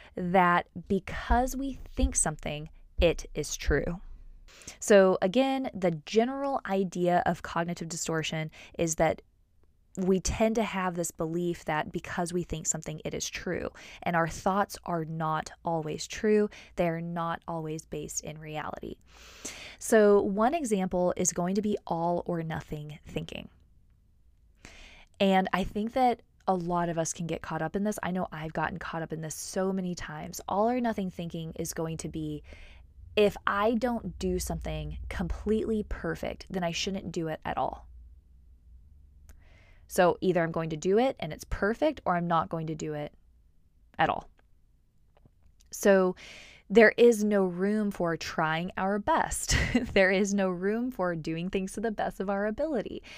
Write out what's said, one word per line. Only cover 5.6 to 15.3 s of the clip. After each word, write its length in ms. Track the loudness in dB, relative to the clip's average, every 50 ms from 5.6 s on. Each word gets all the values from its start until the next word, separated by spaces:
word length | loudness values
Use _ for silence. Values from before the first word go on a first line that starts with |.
| -4 -6 -4
the 160 | -2 0 0 0 -2 -4 0
general 520 | 2 2 2 2 0 -2 -4 -2 -2 -4 -4
idea 560 | -2 -2 0 0 -2 -2 0 2 2 2 2 2 2
of 160 | -2 -2 -4
cognitive 440 | -6 -4 -4 -2 -2 -4 -6 -8 -8
distortion 640 | -8 -6 -4 -2 -2 -2 -2 -2 -4 -4 -6 -6 -10 -14 -20 -10 -4 -2
is 160 | -2 0 2
that 260 | 2 2 2 2 0 -6 _ _ _ _ _ _ _ _ _ _ _ _ _ _ -2
we 240 | 2 2 2 2
tend 340 | 2 0 0 2 2 2 2
to 80 | 2 0
have 320 | -2 -2 -2 -2 -2 -2
this 160 | -2 -4 -6
belief 540 | -4 -6 -4 -4 -2 -2 -2 -2 -2 -4 -4
that 260 | -4 -2 -2 -2 -4
because 400 | -6 -8 -8 -6 -4 -4 -4 -2
we 120 | -2 -4 -4
think 220 | -4 -6 -6 -4
something, 360 | -4 -4 -4 -6 -8 -10 -8 -8
it 100 | -8 -6
is 160 | -6 -6 -8
true. 400 | -8 -8 -6 -6 -6 -4 -6 -8 -10 -12 -16 -20 -16 -10 -4
And 120 | -2 0
our 120 | 2 0 0
thoughts 500 | -2 -2 -2 0 2 2 0 -2 -4 -8 -8
are 180 | -6 -4 -4 -4
not 480 | -4 -4 -4 -2 -2